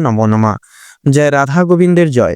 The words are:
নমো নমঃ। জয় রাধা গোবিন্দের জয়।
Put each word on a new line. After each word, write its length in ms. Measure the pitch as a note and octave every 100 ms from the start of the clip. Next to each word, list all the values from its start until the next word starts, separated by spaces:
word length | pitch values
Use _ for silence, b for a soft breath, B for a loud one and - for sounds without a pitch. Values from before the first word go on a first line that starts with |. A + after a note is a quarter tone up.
নমো 200 | C#3+ G#2+ A2
নমঃ। 300 | G#2+ A2 G2+ B B B B C#3+
জয় 160 | C#3 D3 C#3
রাধা 240 | C#3 E3 F3
গোবিন্দের 400 | F3 F3 F3 E3 B2
জয়। 180 | F2+